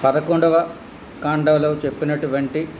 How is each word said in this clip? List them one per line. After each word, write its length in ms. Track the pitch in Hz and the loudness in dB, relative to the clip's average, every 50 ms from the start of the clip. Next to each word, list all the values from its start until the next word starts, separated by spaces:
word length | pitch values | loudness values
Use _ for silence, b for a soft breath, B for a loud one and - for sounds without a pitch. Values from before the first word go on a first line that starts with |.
| - | 4
పదకొండవ 720 | 135 135 151 156 160 170 165 160 165 160 165 170 - - - - - - - - - - - - | 4 2 2 0 2 2 4 4 4 4 4 2 0 -6 -16 -18 -20 -20 -20 -20 -18 -16 -6 -4
కాండంలో 500 | 147 151 151 151 151 156 151 147 151 151 | -2 -2 2 4 4 4 4 4 2 0
చెప్పినటువంటి 920 | 147 151 139 135 - 156 147 151 147 156 143 131 139 139 131 131 156 165 156 - - | 0 -2 -4 -4 -2 -2 -2 -2 -2 -2 -2 -2 -2 -2 -2 -4 -4 -6 -6 -10 -16